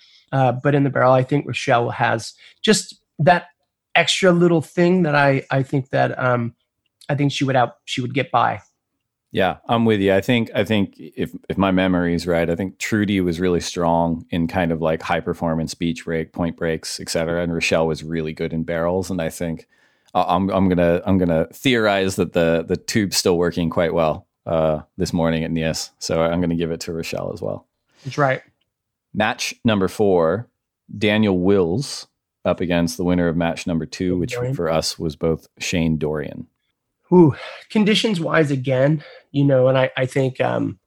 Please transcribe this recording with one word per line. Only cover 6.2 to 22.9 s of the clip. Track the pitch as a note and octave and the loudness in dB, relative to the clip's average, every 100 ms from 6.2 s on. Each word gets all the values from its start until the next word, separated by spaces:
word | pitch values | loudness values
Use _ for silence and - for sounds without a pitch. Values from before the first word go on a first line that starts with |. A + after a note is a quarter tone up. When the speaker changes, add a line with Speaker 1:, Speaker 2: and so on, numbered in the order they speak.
| B2+ B2 A#2 - _ _ _ _ - | 0 0 -2 -8 _ _ _ _ -6
Speaker 1:
I | C#3+ | 0
think | C#3+ | 0
she | - C3+ | 0 0
would | C3 | 2
out, | A#2+ - - | 0 -2 -10
she | - | -6
would | B2 | -4
get | B2+ B2+ | -4 -2
by. | B2 A#2 G#2+ - _ _ _ _ _ _ | 0 0 -2 -10 _ _ _ _ _ _
Speaker 2:
Yeah, | - F#2 D#2+ - | -2 0 -2 -2
I'm | A#2 A2+ | 0 2
with | G#2+ | 4
you. | G2 | 4
I | F#2+ | 2
think, | F#2+ A#2+ A2 B2+ | 2 0 0 -2
I | G2+ | 0
think | A2 F#2+ - | 0 0 -6
if, | D#2+ - F2+ - - | -14 -8 -8 -8 -8
if | F#2+ | 0
my | F#2+ | 2
memory | F#2 F#2+ F2+ F2 E2+ | 2 2 2 0 -2
is | E2+ | 0
right, | E2 E2+ | 0 0
I | E2+ | -2
think | F#2+ - | -4 -8
Trudy | - A2 G#2 G2 | -4 0 0 0
was | F2+ E2 | 0 0
really | F#2 E2+ | 0 0
strong | - - E2+ E2+ E2+ E2 - | -2 -2 0 2 0 -2 -6
in | F2+ E2 | -4 -2
kind | F#2+ E2+ | -2 -2
of, | D#2+ | -2
like, | D#2+ D#2+ | -2 -2
high | - F2 | -2 -4
performance | F2 E2+ E2+ D#2+ D#2+ | -4 -4 -4 -4 -6
beach | - E2+ D#2+ | -6 -6 -6
break, | - E2 D#2+ | -6 -6 -6
point | - E2+ E2 | -6 -6 -4
breaks, | E2+ D#2+ - - | -6 -6 -8 -12
et | - | -6
cetera. | E2+ E2 E2+ | -4 -2 -2
And | F2 | -4
Rochelle | E2 - E2+ D#2+ | -4 0 0 0
was | D#2 | -2
really | D#2 E2 D#2 | -6 -6 -6
good | D#2+ E2 | -6 -6
in | D#2+ | -6
barrels. | E2 E2+ E2+ F#2 F2+ | -4 -2 -2 -2 -4
And | F#2 | -4
I | D#2+ | -6
think, | - E2+ E2 - _ _ _ _ | -6 -8 -8 -12 _ _ _ _
uh, | - F2 | -2 0
I'm, | F2+ G2 | 2 2
I'm | F#2+ F#2+ | 2 2
gonna, | F2+ F2 F2 G2+ | 4 2 2 2
I'm | F#2+ | 0
gonna | F2 D#2+ E2 | 2 0 -2
theorize | - C#3 A#2+ G#2+ G2 F#2+ F#2+ | -2 0 2 2 2 0 -2
that | E2+ | -2
the, | F2 E2 E2 E2 | 2 2 2 -2
the | - | -6
tube's | - | -2